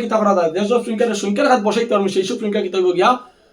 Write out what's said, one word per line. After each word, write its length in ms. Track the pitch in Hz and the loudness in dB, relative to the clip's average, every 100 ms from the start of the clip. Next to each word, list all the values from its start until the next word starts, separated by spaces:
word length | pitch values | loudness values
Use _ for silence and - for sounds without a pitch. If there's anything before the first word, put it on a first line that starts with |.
কিতা 140 | 214 220 | 2 0
করা 120 | 202 190 | 2 2
যায়? 120 | 165 170 | 0 0
যেসব 260 | 208 240 233 | 0 0 -2
সংখ্যারে 260 | 220 233 196 | -2 -2 -2
সংখ্যার 240 | 294 208 285 | -2 0 2
হাত 100 | 247 208 | 2 2
বসাইতে 240 | 226 233 | -2 0
পারবো, 140 | 208 196 190 | 0 0 -2
সেই 100 | 185 | -2
সব 80 | 233 | -4
সংখ্যা 180 | 214 202 185 | -4 -2 -2
কিতা 120 | 190 | 0
হইব 100 | 180 170 | 0 2
গিয়া, 120 | 214 254 - _ _ | 2 2 -4 _ _